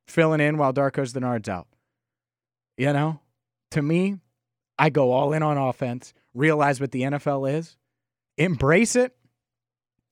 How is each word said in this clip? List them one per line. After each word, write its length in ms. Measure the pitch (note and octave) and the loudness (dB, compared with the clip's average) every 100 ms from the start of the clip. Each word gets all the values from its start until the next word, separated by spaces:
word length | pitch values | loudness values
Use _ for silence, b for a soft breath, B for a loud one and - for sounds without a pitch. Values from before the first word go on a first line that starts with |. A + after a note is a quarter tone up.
| - | -6
filling 340 | - D#3+ D#3 | 2 2 4
in 160 | D3 D3+ | 2 2
while 160 | C#3 | 0
Darko 320 | C3+ C#3 D3 C3 | 2 0 -2 -6
Denard's 340 | C3 B2+ A#2 G#2+ | -4 -4 -4 -4
out? 200 | F2+ - _ _ _ _ _ _ _ _ _ _ - | -8 -10 _ _ _ _ _ _ _ _ _ _ -4
You 160 | C#3 | -2
know, 260 | C#3+ D#3 D#3 _ _ _ _ - | 0 -2 -4 _ _ _ _ -6
to 140 | D#3+ | -4
me, 340 | C#3+ E3+ F#3+ G3 _ _ _ _ _ - | 0 0 0 -4 _ _ _ _ _ 0
I 100 | D3+ | 0
go 220 | C#3+ B2+ | 2 2
all 220 | B2+ C#3+ | 2 0
in 100 | D#3 | 0
on 160 | D#3 C#3+ | 0 0
offense, 560 | C3 - B2+ B2 - _ _ | -2 -2 -6 -6 -12 _ _
realize 480 | A#2+ D#3 D3+ C#3+ C3 | -2 0 2 2 0
what 100 | C3+ | -4
the 120 | C3 | -4
N 100 | C3+ | -4
F 140 | C#3+ D3 | -2 -2
L 180 | C#3 C3+ | -2 -2
is, 320 | D#3 E3 _ _ _ _ _ _ - | -4 -6 _ _ _ _ _ _ -2
embrace 560 | F3 D3 C#3 F3 A3+ B3 | -2 0 2 4 4 2
it, 200 | B3+ _ _ _ _ _ _ _ _ _ _ | 0 _ _ _ _ _ _ _ _ _ _